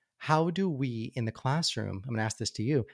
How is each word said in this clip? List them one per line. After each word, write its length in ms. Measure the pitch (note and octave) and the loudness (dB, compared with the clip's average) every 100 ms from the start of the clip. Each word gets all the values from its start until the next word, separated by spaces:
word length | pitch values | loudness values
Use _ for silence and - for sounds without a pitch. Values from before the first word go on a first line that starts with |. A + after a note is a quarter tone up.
| _ - | _ -8
How 320 | - D#3 E3+ | 2 4 4
do 200 | F3 F#3+ | 2 0
we 400 | C3+ C3+ A2+ A#2+ B2+ | 2 -2 -2 -4 -2
in 80 | |
the 80 | A2+ | -2
classroom, 680 | - C3 D3+ - A#2 G#2 F#2+ C3+ | 0 0 2 0 -2 -2 -4 -4
I'm 80 | |
gonna 80 | A2 | -2
ask 160 | A2 - | -2 -2
this 140 | A2+ | -6
to 100 | - | -2
you, 240 | A2 D3 G#2 | 0 0 0